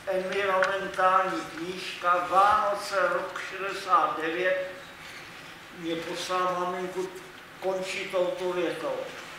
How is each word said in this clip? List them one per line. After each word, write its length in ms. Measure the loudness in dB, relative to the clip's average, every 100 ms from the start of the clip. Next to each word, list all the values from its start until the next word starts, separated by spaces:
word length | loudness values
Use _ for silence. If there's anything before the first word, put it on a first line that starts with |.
| -2
environmentální 1300 | -2 0 0 2 2 2 0 -2 4 6 6 4 0
knížka, 840 | -4 -6 -6 -6 -8 -2 2 4 6
Vánoce 800 | 6 8 6 4 0 0 2 2
rok 320 | 2 -2 -6 -8
šedesát 680 | -6 -6 -4 4 4 4 0
devět, 580 | -2 0 2 2 -2 -8 -14 -16 -14 -14 -14 -16 -16 -16 -16 -8
mě 180 | -4 -4
poslal 600 | -4 -6 -2 0 2 2
maminku, 500 | 0 -2 -4 -4 -4 -6 -14 -16 -18 -6
končí 480 | -2 -2 -2 -4 -2
touto 440 | 0 0 0 -2
větou. 440 | 0 0 -2 -4 -4 -6 -10 -14